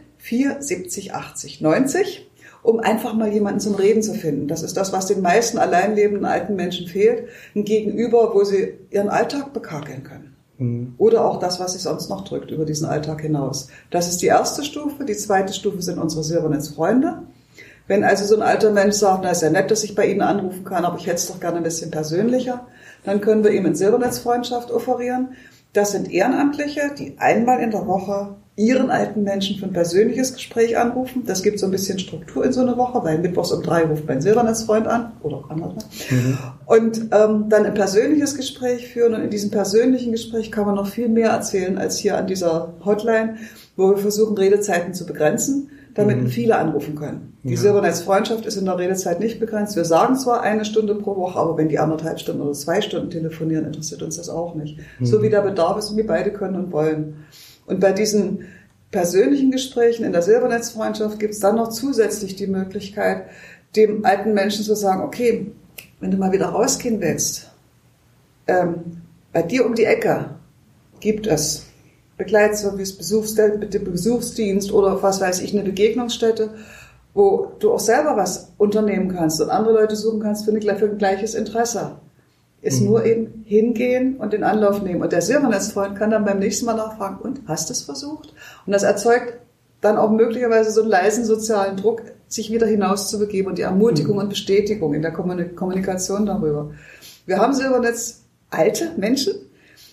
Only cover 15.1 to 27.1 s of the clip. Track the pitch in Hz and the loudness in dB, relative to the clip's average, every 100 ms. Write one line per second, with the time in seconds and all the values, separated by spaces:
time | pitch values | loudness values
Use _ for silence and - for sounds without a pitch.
15.1 | 208 - 190 196 - 202 180 - - 160 | -4 0 0 0 -4 -6 -4 -6 -4 -4
16.1 | 160 151 170 151 143 - - 170 254 339 | -4 -2 -2 0 -2 -4 -2 2 2 0
17.1 | - - - _ - - - - 208 170 | -4 -14 -20 _ -20 -20 -12 -2 2 4
18.1 | 196 202 214 - 185 214 202 202 202 202 | 2 4 2 4 4 4 4 4 4 2
19.1 | 185 180 170 156 185 196 214 202 - 196 | 2 0 0 2 2 2 0 0 0 0
20.1 | 196 - 196 190 - - 180 175 170 185 | 2 0 0 -4 -8 -6 -2 -2 -4 -4
21.1 | 170 - 170 175 170 165 165 165 156 151 | -4 -6 -6 -4 -2 -4 -6 -6 -6 -4
22.1 | 170 233 254 254 247 - - - - 196 | 0 0 0 -2 -6 -12 -20 -20 -10 -4
23.1 | 202 214 214 208 - 165 156 196 240 240 | 0 2 4 4 4 2 2 4 4 2
24.1 | - 233 240 - 240 240 233 254 240 247 | -2 -2 -2 -2 -6 -4 -4 -2 -2 -2
25.1 | 254 262 - - _ _ 202 202 185 - | -2 -4 -8 -20 _ _ 0 2 0 -2
26.1 | 170 240 277 285 - 294 294 285 - - | 2 2 2 0 0 -4 -2 -4 -4 -12